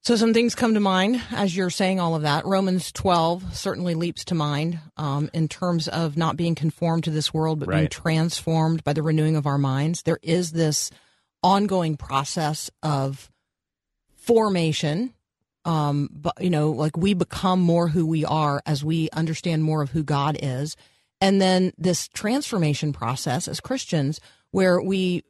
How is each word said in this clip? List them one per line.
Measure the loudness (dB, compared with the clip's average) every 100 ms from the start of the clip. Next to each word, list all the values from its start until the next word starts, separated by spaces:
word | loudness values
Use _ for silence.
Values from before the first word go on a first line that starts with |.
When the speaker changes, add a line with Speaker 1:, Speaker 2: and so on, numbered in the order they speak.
Speaker 1:
So | 2
some | 2 4
things | 4 2
come | 2 2
to | 2
mind | 4 2 2 0 -2
as | -2 -2 0
you're | -2
saying | 0 0 2
all | 0
of | 0
that. | 0 0
Romans | 2 0 2 0 -2
twelve | -4 2 4 2 0 -6 -6
certainly | -6 -4 -4
leaps | -2 -4 -6 -4
to | -2
mind, | 0 0 -2 -4 -10 -8
um, | -4 -2 -2
in | -2 -2
terms | -2 -2 -2 -2
of | -2 -2 0
not | -2 0
being | -2
conformed | 0 -2 -2 -2 0
to | -2
this | -2 -2
world, | -2 -2 -2
but | -2
being | 0
Speaker 2:
Right. | 0
Speaker 1:
transformed | -2 -2 0 0 -2 -2 0 2 0
by | 0
the | -2
renewing | 0 2 2
of | 2 0
our | 0
minds. | 0 0 -2 -2
There | -2 -2
is | 0 0 0
this | 0 0 0 -4 -10 _ _ _ _
ongoing | 4 4 2 0 0 -4
process | -2 -2 -2 -2 -2 -4 -8 _
of | -2 0 -2 -6 -16 _ _ _ _ _ _ _ _
formation, | _ 2 4 4 2 0 0 -2 -2 -4 _ _ _ _ _
um, | -2 0 2 0 -2
but, | -4 -6 -2
you | 0
know, | 2 0
like, | 0 -2 0
we | 0
become | 2 -2 -2 0 2
more | 4 4 2
who | 0 0
we | 0
are | 0 0 0 -2
as | -2 -2
we | 0 -2 -2
understand | -2 -4 -2 -2 0
more | 0 0
of | -2
who | -2
God | -2 0 0 -2
is. | -4 -4 -6 -10 _ _ _ _
And | 2 4
then | 4 4 2 0
this | 0 0 -4
transformation | -6 -2 -2 -2 0 0 0 -2
process | -4 -4 -4 -4 -4 -4
as | -10
Christians, | -6 -6 -2 -2 0 -4 -12 _ _
where | 2 4 4
we | 2 0 0 -2